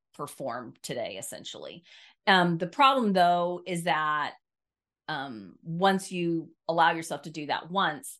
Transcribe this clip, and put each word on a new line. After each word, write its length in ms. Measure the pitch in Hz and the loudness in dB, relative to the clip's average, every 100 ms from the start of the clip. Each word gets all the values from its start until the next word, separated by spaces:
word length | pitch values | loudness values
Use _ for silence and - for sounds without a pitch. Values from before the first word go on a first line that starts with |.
| _ | _
perform 600 | - 147 - 135 120 123 - | -12 -12 -8 -8 -8 -10 -16
today," 340 | - 123 101 95 | -10 -6 -6 -8
essentially. 680 | - - - - 69 170 _ - - _ - | -12 -12 -14 -14 -14 -16 _ -20 -20 _ 4
Um, 320 | 185 175 165 | 6 6 2
the 80 | 175 | -2
problem, 460 | - 269 269 214 | 4 4 6 2
though, 500 | 185 175 175 175 180 190 | 4 4 4 0 -4 -6
is 180 | 175 | -4
that, 500 | 170 156 156 151 139 - _ _ _ _ _ _ - | -2 0 0 -2 -4 -8 _ _ _ _ _ _ -10
um, 460 | 151 139 107 95 - | -8 -8 -12 -16 -16
once 480 | 165 165 196 190 - | -8 2 4 2 -2
you 400 | 180 170 165 - _ - | -2 0 -2 -4 _ -2
allow 220 | 165 165 | 4 4
yourself 300 | 165 160 151 | 2 -6 -8
to 80 | 165 | -8
do 160 | 156 143 | -10 -6
that 240 | 117 160 | -6 -4
once, 480 | 190 170 147 - | -2 -2 -4 -12